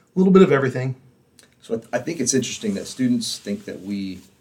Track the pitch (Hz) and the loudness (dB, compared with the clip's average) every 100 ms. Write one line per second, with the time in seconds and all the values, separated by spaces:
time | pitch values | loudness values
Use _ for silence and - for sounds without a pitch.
0 | _ 185 190 185 180 139 131 127 127 127 | _ 2 6 8 8 4 0 -4 -6 -8
1 | _ _ _ _ _ _ - 113 - 117 | _ _ _ _ _ _ -8 -8 -4 -6
2 | - 170 120 131 117 - 107 98 - - | -4 -6 -2 0 -2 -6 -6 -6 -6 -4
3 | 127 120 - - 101 101 - - 92 101 | 0 0 -4 -8 -8 -10 -10 -12 -8 -8
4 | 95 87 - _ | -8 -12 -18 _